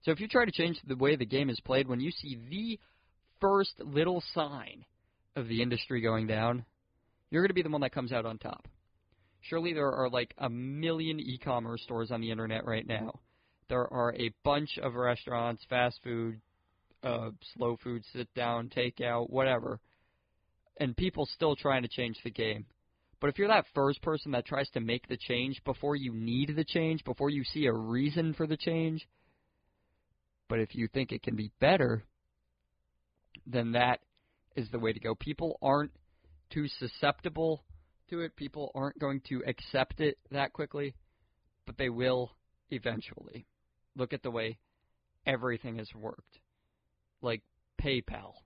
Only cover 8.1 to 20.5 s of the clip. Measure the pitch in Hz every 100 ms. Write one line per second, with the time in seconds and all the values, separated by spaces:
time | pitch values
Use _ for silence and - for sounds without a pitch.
8.1 | 123 113 113 - - - - _ _ _
9.1 | _ _ _ - 165 170 160 139 135 127
10.1 | 123 123 - 135 120 127 143 160 165 160
11.1 | 156 - 127 - 123 117 117 - 117 113
12.1 | 120 113 110 113 110 - 113 - 110 110
13.1 | - _ _ _ _ _ 123 123 127 120
14.1 | 117 117 - - 143 147 - 131 120 123
15.1 | 120 - 120 117 113 - 127 123 - 123
16.1 | 117 113 110 _ _ _ _ _ _ 135
17.1 | 117 113 107 - - 120 117 - 117 107
18.1 | 127 120 - 120 117 117 - 123 - 123
19.1 | 120 120 131 131 123 120 107 _ _ _
20.1 | _ _ _ _